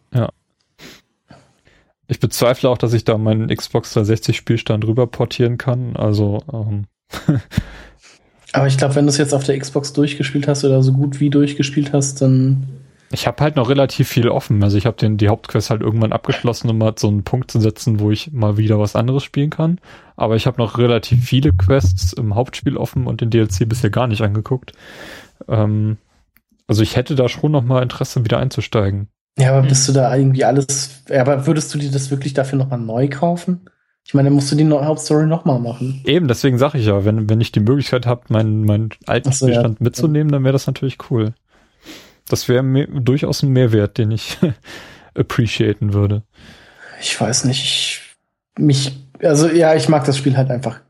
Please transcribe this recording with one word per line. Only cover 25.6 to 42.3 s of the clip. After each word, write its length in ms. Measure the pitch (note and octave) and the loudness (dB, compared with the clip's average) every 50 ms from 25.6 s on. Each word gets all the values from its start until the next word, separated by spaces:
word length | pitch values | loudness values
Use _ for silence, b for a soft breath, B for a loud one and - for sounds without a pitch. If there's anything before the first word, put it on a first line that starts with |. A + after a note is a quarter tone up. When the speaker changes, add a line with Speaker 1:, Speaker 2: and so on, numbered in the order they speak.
| G#2+ G#2+ G#2+ G#2+ G#2+ G#2+ A2 - _ _ _ _ _ _ _ _ _ _ _ _ _ | 2 2 0 0 0 -2 -2 -6 _ _ _ _ _ _ _ _ _ _ _ _ _
Speaker 1:
also 160 | - A2+ G2+ G#2+ | -2 0 2 2
ich 120 | - - | 2 0
hätte 200 | B2+ B2 - D#3 | -2 -2 0 0
da 140 | B2+ B2+ A#2+ | 0 0 0
schon 220 | - - - D3+ | 0 -2 -2 0
noch 120 | D3+ C#3+ A#2+ | 0 0 0
mal 180 | A#2+ C3 B2+ | 2 0 0
Interesse, 420 | B2+ B2 - - B2 - - C3 A#2 | 0 -2 -4 -6 -6 -4 -2 -2 0
wieder 140 | A2+ B2+ | 0 0
einzusteigen. 720 | B2+ B2 C3+ - - - - - A#2 G2+ G2 G2 G2+ G2+ - _ _ _ _ _ | 0 0 -2 -4 -6 -6 -2 -2 0 0 0 -2 -4 -6 -8 _ _ _ _ _
Speaker 2:
Ja, 200 | - C3 C3 C3+ | 0 2 4 4
aber 120 | C3+ C3 | 4 4
bist 220 | C3+ C3+ C3 - - | 4 2 2 2 2
Speaker 3:
Mhm. 40 | C3+ | 2
Speaker 2:
du 60 | C#3 | 2
da 160 | B2+ A#2 B2+ | 2 2 2
irgendwie 300 | C#3 C3+ C3+ C3 C3 A#2+ | 2 2 2 2 2 2
alles, 580 | A2 B2+ C#3+ C#3 - - - - - - - _ - | 2 2 2 0 -2 -4 -6 -6 -10 -12 -16 _ -2
ja, 120 | C#3+ C3+ | 0 0
aber 260 | B2 C3+ C#3+ C3 C3+ | 2 2 0 0 0
würdest 260 | D#3+ D#3+ D#3 D3+ - - | 0 0 0 -2 -4 -6
du 60 | D3 | -6
dir 100 | C#3+ C#3 | -4 -2
das 220 | C3+ C#3 C3+ - | -4 -4 -4 -4
wirklich 240 | C#3+ C3+ - D3 - | -6 -4 -4 -4 -2
dafür 240 | C#3 C3 C3+ C#3+ C3+ | -2 -2 -2 0 -2
noch 100 | C3 C3+ | -2 -2
mal 80 | C3 | -4
neu 320 | A#2 A#2 A2+ A2 B2 C#3 C#3+ | -6 -6 -4 -2 -2 -2 -2
kaufen? 520 | C#3 - F3 E3+ F3 E3+ - F3+ F3+ F3 - b b b b b b b b | -2 -2 -2 -2 -2 -2 -2 -4 -4 -4 -6 b b b b b b b b
Ich 80 | - - | 0 2
meine, 140 | C#3 C3+ | 2 4
dann 80 | C#3+ C#3+ | 4 4
musst 160 | C#3+ C3+ C3+ | 2 2 2
du 40 | D3 | 2
die 80 | D3 D3+ | 2 2
no-, 200 | D#3 D3+ C#3+ C#3 | 4 2 2 0
Hauptstory 400 | D#3 D#3 D3+ - - D#3 D3+ D#3 | -2 -2 -2 -2 0 2 2 2
noch 200 | D#3 E3 E3 - | 2 0 0 0
mal 120 | E3 C3+ A#2+ | 0 0 0
machen. 420 | A#2+ A#2 B2+ - B2+ C3 C3+ - - | -2 -4 -6 -6 -6 -6 -8 -6 -2
Speaker 1:
Eben, 220 | B2 C#3 F3+ F3 | 0 0 2 2
deswegen 300 | C3 A#2 - - C#3 B2+ A#2 | 0 0 0 0 0 2 2
sag 160 | C3+ D3 - | 2 0 0
ich 100 | C#3 A2 | 0 0
ja, 180 | G#2+ G2+ G2+ G2 | 2 2 2 2
wenn, 240 | G#2 A2 A2 G#2+ G#2 | 2 0 0 0 0
wenn 120 | A2 A2+ | 2 0
ich 100 | A#2 - | 0 0
die 80 | - A2+ | 0 2
Möglichkeit 440 | G2+ A2+ C3+ C#3+ C3 - - B2 A#2 | 2 2 2 2 0 0 -2 -2 0
hab, 240 | B2 B2 - - - | 0 -2 -2 -2 -2
meinen, 340 | A#2 A2 A2 A2 G#2+ G#2+ G#2+ | 0 0 2 0 0 0 2
meinen 240 | G#2 G#2 G#2+ A2 A2 - - - | 2 2 0 0 -4 -8 -10 -6
alten 220 | - G#2+ A#2+ C3 C#3 | -2 -2 -2 0 0
Speaker 2:
Ach 40 | C3 | 0
so, 140 | - C3+ | 2 2
ja. 60 | B2+ A#2+ | 2 2
Speaker 1:
Spielstand 280 | A#2 A#2 A#2 A2 - | 2 2 0 0 0
mitzunehmen, 500 | B2 A#2+ A#2+ - D#3+ D#3 D3+ D3+ D#3 D3+ | -2 -2 -2 0 -2 0 0 2 0 0
dann 120 | C#3+ C#3 C3 | 0 0 2
wär 80 | C3+ | 0
das 160 | C3+ C3+ - | 0 0 -2
natürlich 300 | - C3 - - C3 - - - - | -4 -6 -4 -4 -6 -6 -8 -8 -4
cool. 240 | C#3 A2+ G#2+ G#2+ A2+ _ _ B B B B B B B B B B B B B B B B | -2 -2 -2 -2 -4 _ _ B B B B B B B B B B B B B B B B
Das 200 | - | -4